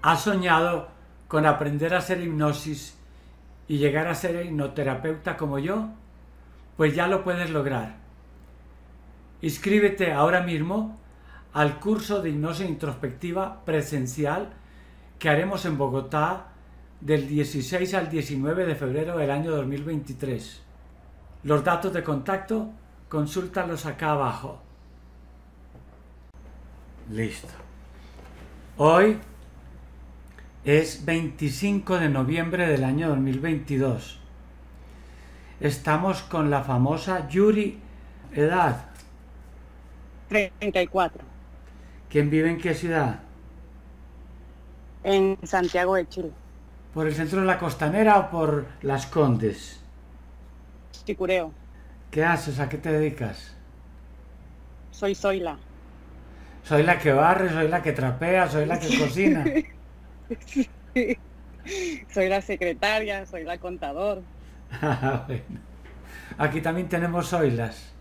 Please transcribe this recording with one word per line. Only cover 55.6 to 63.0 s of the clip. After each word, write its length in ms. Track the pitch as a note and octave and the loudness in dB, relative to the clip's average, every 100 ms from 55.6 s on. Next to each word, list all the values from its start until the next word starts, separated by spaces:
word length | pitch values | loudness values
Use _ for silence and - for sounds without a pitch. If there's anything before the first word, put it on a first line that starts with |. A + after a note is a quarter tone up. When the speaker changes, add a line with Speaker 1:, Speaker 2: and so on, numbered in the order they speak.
| - - - - - - - - - - | -14 -20 -20 -20 -20 -20 -20 -20 -20 -20
Speaker 1:
Soy 200 | - D3+ | 2 4
la 160 | D#3+ F3 | 6 6
que 120 | D#3 | 6
barre, 380 | C3+ D#3+ F#3 F#3 | 6 6 6 2
soy 180 | D#3+ D#3 | 2 2
la 140 | F3 | 2
que 100 | D#3 | 0
trapea, 540 | C3+ C3 B2 E3 F#3 F3 | 0 0 0 2 4 4
soy 160 | D3 D3+ | 2 0
la 140 | E3+ | 0
que 80 | D#3+ | 2
Speaker 2:
<laughs> 120 | - | 2
Speaker 1:
cocina. 460 | D3 C3+ G3+ D4+ - C#4+ - - - - - - - A#3 - C#4 B3+ - - | 2 2 4 4 2 0 -2 -14 -20 -20 -20 -20 -12 -10 -6 -2 -2 -4 -4
Speaker 2:
Sí. 240 | - A#3 B3 - - - - - G4 F4+ D4 - | -2 0 -2 -6 -20 -20 -18 -10 -6 -6 -6 -6
Soy 180 | - F#3 | 0 2
la 120 | G3 | 0
secretaria, 840 | G3 G3 F3+ D#3+ G3+ A3 | -2 -4 -4 -2 0 0